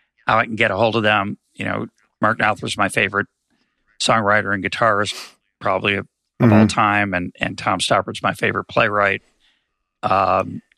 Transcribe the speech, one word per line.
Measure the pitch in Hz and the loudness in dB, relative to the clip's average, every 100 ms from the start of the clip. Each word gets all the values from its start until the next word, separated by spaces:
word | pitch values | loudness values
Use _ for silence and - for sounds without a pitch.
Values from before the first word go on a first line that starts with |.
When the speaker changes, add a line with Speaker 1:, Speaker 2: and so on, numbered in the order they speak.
| _ _ - | _ _ -2
Speaker 1:
how | 113 | 0
I | 117 | 0
can | 107 | 0
get | 113 | 0
a | 95 | 2
hold | 113 110 | 0 2
of | |
them, | 104 107 101 - _ - | 2 2 0 -6 _ -10
you | - | -6
know, | 104 113 - _ _ | -6 -8 -14 _ _
Mark | 107 110 | -2 0
Knopfler's | 110 101 107 107 | 0 -2 -4 -2
my | 98 | -2
favorite | - 101 101 98 _ _ _ _ _ _ - | 0 0 -2 -4 _ _ _ _ _ _ -6
songwriter | - 113 101 104 101 | 0 2 4 2 2
and | 101 | -4
guitarist, | 95 - 117 101 104 - - _ _ _ | -4 0 2 2 -2 -6 -16 _ _ _
probably | 104 95 104 101 | -4 -2 0 -2
of, | 101 _ _ - | -6 _ _ 0
of | 123 | 4
all | 107 | 6
Speaker 2:
Mm-hmm. | 107 | 6
Speaker 1:
time, | - 107 104 101 | 4 2 2 0
and, | 90 90 - | -2 -6 -6
and | - - | -6 -4
Tom | - 92 | -4 -2
Stoppard's | - 104 92 113 | 0 0 -2 -4
my | 98 | -4
favorite | - 110 101 - | -2 -2 -4 -4
playwright. | - 113 104 101 101 - _ _ _ _ _ _ _ | -2 0 2 0 -2 -8 _ _ _ _ _ _ _
Um, | 95 95 95 95 98 101 - | -2 0 2 0 -2 -8 -16